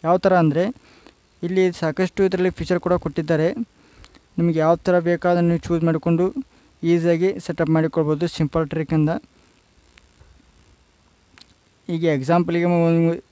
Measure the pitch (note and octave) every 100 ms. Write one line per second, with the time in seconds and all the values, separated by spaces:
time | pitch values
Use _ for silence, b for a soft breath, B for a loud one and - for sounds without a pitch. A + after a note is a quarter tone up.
0 | D#3+ F3+ G3 F#3 D#3+ D3 F#3+ - b b
1 | b b _ _ F3 F#3 F#3 F3 D#3+ D#3
2 | F#3 - F#3+ F3+ F3+ - E3+ F3+ E3+ F3+
3 | E3 D3 D#3 D#3+ D#3+ - A#3 b b b
4 | b b b - E3+ D#3+ D#3 E3+ - F3+
5 | E3 F3 F3+ F3 E3+ E3+ - E3+ E3 D#3+
6 | - E3 F#3 - - b b _ E3+ E3+
7 | E3+ E3 F#3 F#3 - D#3+ D#3+ D#3+ D#3+ E3+
8 | D3+ D3+ E3+ - D3+ E3 D#3 D#3+ D#3 D#3+
9 | D3+ E3 - _ _ _ _ _ _ _
10 | _ _ - _ _ _ _ _ _ _
11 | _ _ _ _ - _ _ _ - E3+
12 | E3 D3 C3 E3+ E3 E3+ F3 F3 E3 E3
13 | E3 E3+ -